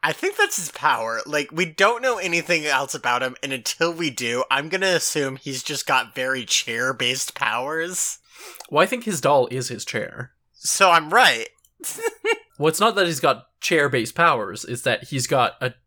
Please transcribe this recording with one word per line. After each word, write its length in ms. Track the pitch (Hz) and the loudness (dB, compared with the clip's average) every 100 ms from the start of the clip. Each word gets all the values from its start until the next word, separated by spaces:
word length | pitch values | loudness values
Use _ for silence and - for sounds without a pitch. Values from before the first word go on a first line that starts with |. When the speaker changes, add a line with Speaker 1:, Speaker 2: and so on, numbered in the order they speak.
Speaker 1:
I 100 | 151 | -2
think 240 | 156 370 415 | -2 -4 0
that's 200 | 415 - | 0 0
his 140 | 170 | -8
power. 500 | - 147 120 113 113 | -2 0 2 0 -4
Like, 260 | 143 147 147 | -2 -4 -2
we 140 | 160 | -4
don't 380 | 180 156 196 233 | -4 4 2 4
know 160 | 262 240 | -2 -2
anything 480 | 180 170 165 170 151 | 0 -2 0 -2 2
else 280 | 135 135 | 0 0
about 280 | 143 123 123 | -4 -2 0
him, 140 | 131 127 | -2 -6
and 100 | 143 | -6
until 400 | 135 - - 165 | -6 -6 -2 -2
we 180 | 165 165 | 0 -4
do, 340 | 120 120 120 - | -4 -2 -2 0
I'm 180 | 135 156 | 0 0
gonna 180 | 185 190 | -2 0
assume 500 | 170 - 156 139 135 | 0 0 -2 -4 -6
he's 260 | - 131 | -8 -8
just 240 | - 143 - | -6 -6 0
got 280 | 131 117 | 0 0
very 300 | 127 127 131 | -4 -4 -4
chair-based 920 | 110 - - 117 127 127 123 131 - | -2 -2 -2 -2 -2 0 -2 -2 -6
powers. 840 | - 123 113 131 160 170 180 - - _ - - - - | -4 -2 -2 -4 -4 -4 -4 -6 -6 _ -20 -20 -20 -4
Speaker 2:
Well, 120 | 147 | 2
I 40 | 185 | 2
think 180 | 247 | 0
his 160 | 220 170 | -4 -2
doll 240 | 147 143 123 | 4 4 2
is 180 | 127 123 | -2 -6
his 160 | 117 | -8
chair. 480 | - 113 104 - 131 _ _ | -6 -6 -6 -10 -16 _ _
Speaker 1:
So 380 | _ - - 190 | _ -4 4 6
I'm 180 | 170 156 | 6 6
right. 400 | 208 220 117 - _ _ _ | 6 6 4 -4 _ _ _
<laughs> 160 | - - 466 - 427 453 _ _ | -12 -6 -6 -4 -2 -2 _ _
Speaker 2:
Well, 100 | 147 | 0
it's 120 | 156 | 4
not 140 | 214 | 2
that 120 | 202 175 | 4 0
he's 140 | 143 | 2
got 260 | 147 117 _ _ | 2 0 _ _
chair-based 540 | - 165 143 127 110 | 0 2 2 0 -2
powers, 500 | - 170 131 98 104 | 2 2 4 -2 -8
it's 180 | - 120 | -8 -4
that 220 | - 113 | 0 -2
he's 220 | - 139 120 | -2 -6 0
got 280 | 139 117 - | 2 2 0
a 140 | 127 - | -6 -6